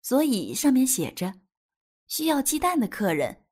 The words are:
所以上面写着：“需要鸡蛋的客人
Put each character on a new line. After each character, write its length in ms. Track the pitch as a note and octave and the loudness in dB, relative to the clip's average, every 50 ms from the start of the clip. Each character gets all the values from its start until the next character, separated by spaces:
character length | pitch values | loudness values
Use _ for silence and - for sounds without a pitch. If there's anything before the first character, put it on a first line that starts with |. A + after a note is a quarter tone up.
所 200 | - - B3 C#4 | -4 0 2 2
以 320 | D#4 D4 A#3+ F#3+ C#3 G2 - | 2 2 0 -2 -2 -6 -6
上 180 | - - C#4+ | 0 2 4
面 140 | C4 B3+ C4 | 4 4 2
写 260 | B3+ - - D#3+ - | 2 0 -2 -2 -6
着 280 | - - F3+ F#3+ F#3+ - _ _ _ _ _ _ _ _ _ _ _ _ _ | -6 -6 -8 -8 -8 -12 _ _ _ _ _ _ _ _ _ _ _ _ _
：“需 200 | _ - - D#4 | _ -8 -2 0
要 140 | D#4+ D4+ C#4 | 0 0 2
鸡 200 | C4+ - D4+ D4+ | 0 0 -2 0
蛋 180 | F#4 F4+ F4+ D4+ | 0 0 2 2
的 80 | A3+ | 0
客 260 | - - - G#3 F#3 | 0 -2 -2 0 0
人 300 | D#3+ D3 C3+ A2 - _ _ _ | 0 0 -2 -4 -6 _ _ _